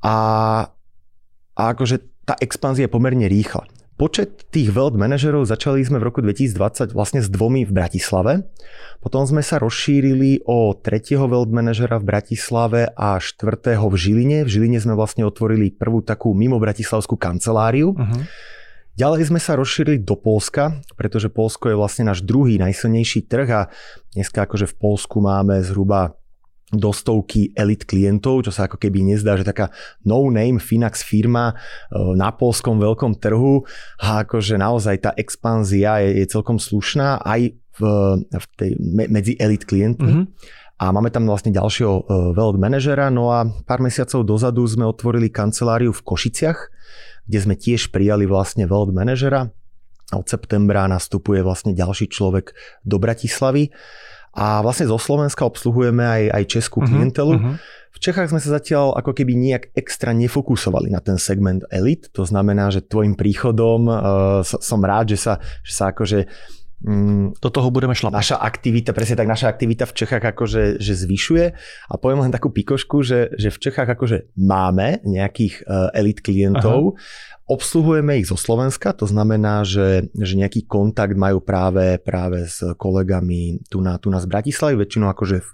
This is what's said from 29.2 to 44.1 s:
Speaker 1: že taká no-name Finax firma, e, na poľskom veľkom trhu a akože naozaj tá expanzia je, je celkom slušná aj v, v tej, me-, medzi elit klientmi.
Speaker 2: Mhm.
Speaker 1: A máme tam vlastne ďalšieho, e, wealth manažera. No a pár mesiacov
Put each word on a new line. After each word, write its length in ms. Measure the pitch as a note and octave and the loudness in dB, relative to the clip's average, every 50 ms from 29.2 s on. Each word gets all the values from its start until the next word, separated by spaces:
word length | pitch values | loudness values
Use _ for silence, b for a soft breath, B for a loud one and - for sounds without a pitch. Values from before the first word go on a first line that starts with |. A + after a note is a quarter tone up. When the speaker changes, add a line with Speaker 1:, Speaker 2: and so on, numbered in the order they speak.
| G2+ G#2+ G2+ | 2 2 0
Speaker 1:
že 80 | F#2+ F#2+ | 2 0
taká 240 | G2 G2 - G#2+ F2+ B B B B B B - | -2 -2 -2 -4 -4 B B B B B B -2
no-name 520 | G#2 G#2+ B2 C#3 C3+ B2 G#2+ A2 B2 B2+ | 0 2 4 2 2 2 2 2 2 0
Finax 440 | A2+ - - - A2+ A#2+ A2+ A2+ - - | 0 0 0 0 0 0 0 -2 -6 -8
firma, 500 | - - G#2 A2 A#2 A#2+ A#2+ A#2+ A#2 A2+ | -2 0 2 2 2 2 2 0 0 -2
e, 20 | B B B B B B B - G2+ G2 F#2 F#2 | B B B B B B B -6 -4 -2 0 2
na 200 | F#2 F#2+ G#2 A2+ | 2 2 0 0
poľskom 480 | - B2+ B2 A2+ - - B2 A2+ A2 | 0 0 0 0 0 -2 0 0 2
veľkom 360 | G#2 G#2 A2 - - B2 G#2+ | 2 2 2 0 0 -2 -2
trhu 440 | - - G#2+ G#2+ A2+ B2 C#3 C#3 C#3 C3 B B B B B B B | 0 0 0 2 2 4 4 4 2 2 B B B B B B B
a 260 | - F#2+ A2 G#2+ A2 | -2 -2 0 0 -2
akože 320 | G#2 - A#2 G#2 G2 A2 | -2 -2 -2 0 0 0
naozaj 400 | G2+ G2 G#2+ A#2+ A#2 G2+ G#2+ G2 F#2 | 2 2 2 0 0 0 0 -2 0
tá 140 | - G#2 - | 0 -2 -2
expanzia 840 | - A2 - - - - A#2 A2+ A2+ G#2+ F#2+ G2 G2 G2+ G#2 G#2+ G#2+ | -2 -6 -6 -6 -6 -2 0 0 0 0 2 2 2 4 4 2 2
je, 160 | G2+ G2 G2 | 2 2 2
je 100 | G2 G2 | 2 0
celkom 300 | F#2 - G#2+ G#2 - A#2 | 0 0 -4 0 0 0
slušná 640 | G#2+ - - - G#2 G2 - - D3+ C#3 C#3 C#3 - - | -2 0 -2 -4 -2 -2 -2 -2 0 0 0 0 -2 -2
aj 180 | - G#2+ A#2 B2 A#2+ - - - _ - | -2 0 0 0 0 -2 -8 -20 _ -8
v, 80 | - G#2+ G#2+ G#2 G2+ G2 G2 F#2+ F#2 - | -2 0 0 2 2 4 2 2 2 0
v 200 | - - - - - _ | -4 -8 -10 -10 -10 _
tej, 140 | - - F#2+ - - | -6 -4 -2 -2 -2
me-, 260 | F2 E2+ E2 G#2 A2 | -4 -2 0 0 0
medzi 300 | - G#2+ G#2+ G2 G#2+ B2+ | 2 0 0 0 0 -2
elit 280 | - - G#2+ G#2+ G#2 - | 0 2 0 0 0 -2
klientmi. 480 | - - G2 G2+ A2 A#2+ A#2+ D3 A2+ A#2 | 0 0 2 2 2 0 0 2 2 4
Speaker 2:
Mhm. 100 | D#3 F#3 F#3+ B B B B B B B B B _ | 2 2 -2 B B B B B B B B B _
Speaker 1:
A 100 | - F#2 | -2 0
máme 180 | F#2 G2+ A2+ A#2 | 2 2 0 0
tam 200 | A2+ A#2+ A2+ A2 | 0 0 0 2
vlastne 200 | G#2 G2+ - A#2 | 0 0 0 0
ďalšieho, 420 | G2+ G2 F#2+ G#2+ G#2 - A#2+ G#2+ G2 | 0 2 0 0 0 0 2 2 2
e, 80 | F#2 - - G2+ F#2 F2 F2 F2 | 0 0 0 0 2 2 2 2
wealth 240 | F2 A2 A2 G2 | 2 2 2 2
manažera. 520 | G2 F#2+ G#2 C3 C#3 C3 D3 C#3+ C#3 C#3 C#3 | 2 2 2 2 0 0 0 0 2 2 2
No 200 | C3 B2 A#2+ A#2+ | 2 2 2 2
a 140 | A#2+ A#2+ A#2 | 2 2 0
pár 360 | A2+ G#2+ - - - B2 B2 | 0 -4 -6 -4 -4 -2 0
mesiacov 400 | C3 B2 A#2 - C3 - | 0 -2 0 -2 -4 -2